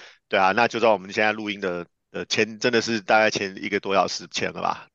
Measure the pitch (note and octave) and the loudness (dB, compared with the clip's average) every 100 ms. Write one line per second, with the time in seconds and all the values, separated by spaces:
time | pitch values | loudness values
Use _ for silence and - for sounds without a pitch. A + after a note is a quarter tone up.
0 | - _ - G2+ F#2+ G2+ A#2 A#2 A2+ G2+ | -20 _ -4 2 2 4 2 4 2 2
1 | F#2 G2+ G#2+ G#2+ G#2 G2+ G2 F2 E2+ _ | 0 -2 0 0 -6 -4 -4 -6 -8 _
2 | _ G2 F2+ - G#2+ G#2+ B2+ A#2 G#2+ A2+ | _ -10 -6 -2 -2 0 2 2 0 -4
3 | F#2 A2 G#2+ - G2 F#2+ G2+ G2 G2+ G2 | 2 4 4 2 -4 -6 -4 -4 0 2
4 | F2+ - E2+ - F#2 F2 F2 - - | 2 -2 -8 -6 -6 -4 -4 -6 -10